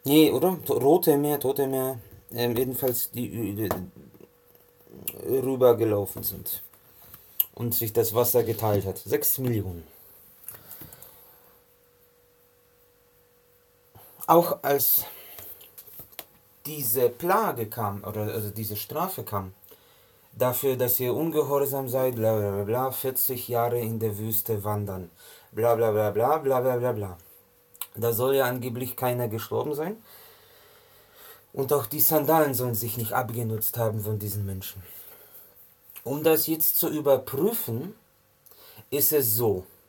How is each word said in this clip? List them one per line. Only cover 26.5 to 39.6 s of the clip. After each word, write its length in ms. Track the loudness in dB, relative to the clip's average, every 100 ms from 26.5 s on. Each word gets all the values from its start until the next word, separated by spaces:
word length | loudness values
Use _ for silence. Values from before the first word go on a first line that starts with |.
| 2
bla, 160 | 2 0
bla, 160 | -2
bla. 260 | -2 -6 -10 -20 -20 _ _ _ -16 -14 -4
Da 120 | -2
soll 240 | 0 2 2
ja 80 |
angeblich 520 | 2 -2 -6 -6 -8 -4
keiner 320 | -2 -2 -2
gestorben 460 | -4 -4 -4 -2
sein. 220 | -4 -6 -8 -14 -20 -20 -20 -20 -20 -20 -20 _ -20 _ -20 -20 -20 _
Und 200 | -6 0
auch 140 | 0 0
die 140 | 0
Sandalen 540 | 2 4 4 4 4
sollen 200 | 2 -2
sich 220 | -2 -4 -6
nicht 160 | -2
abgenutzt 640 | -2 -2 -4 -4 -2 -4 -2
haben 240 | -2 -2
von 180 | -4 -4
diesen 280 | -4 -6 -6
Menschen. 360 | -6 -10 -16 -18 -20 -20 -20 -20 -20 -20 -20 -20 _ _ -16
Um 180 | -8 2
das 240 | 4 4 4
jetzt 320 | 2 2 2
zu 100 | 0
überprüfen, 1080 | 2 4 4 4 0 0 0 -4 -6 -6 -12 _ _ _ _ _ -20 -20 -20 -6
ist 220 | 0 4
es 240 | 4 2 2
so. 280 | 2 0